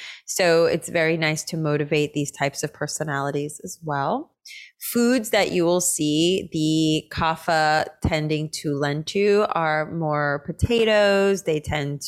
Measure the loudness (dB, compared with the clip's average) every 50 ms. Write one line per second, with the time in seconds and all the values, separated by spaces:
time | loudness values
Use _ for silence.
0 | -16 -16 -16 -14 _ -6 -2 2 4 4 6 6 4 4 2 0 -2 -2 0 0
1 | 2 2 2 2 0 0 0 -2 -4 -6 -4 -2 -2 0 0 0 0 0 0 0
2 | 0 0 -2 -4 -4 -4 -4 -2 -4 -4 -2 -4 -8 -6 -6 -6 -8 -6 -6 -6
3 | -4 -4 -4 -4 -2 -2 -4 -4 -4 -6 -10 -12 -14 -14 -14 -12 -8 -4 -4 -2
4 | -2 -2 -2 -4 -6 -10 _ _ -20 -20 -20 -20 -20 -20 _ -14 -8 -4 0 2
5 | 2 2 2 0 0 0 0 0 2 2 2 2 2 2 2 2 0 0 -2 0
6 | 0 2 2 4 4 2 2 0 -2 -4 -2 0 0 2 2 2 2 2 2 0
7 | -2 -4 -4 -2 -2 -2 -2 -2 -2 0 0 2 2 2 2 2 0 -2 -6 -4
8 | -2 -2 0 0 0 0 -2 -2 -4 -6 -8 -6 -4 -4 -2 -2 -2 -2 -2 -4
9 | -4 -4 -2 0 2 4 4 2 2 2 0 0 0 0 0 0 -2 -4 -4 -4
10 | -2 0 0 0 0 0 -2 -4 -6 -8 -6 -2 0 2 2 4 4 4 4 4
11 | 4 4 4 4 4 2 2 0 0 -2 -2 -2 -2 -2 -2 -2 -2 -4 -6 -8
12 | -8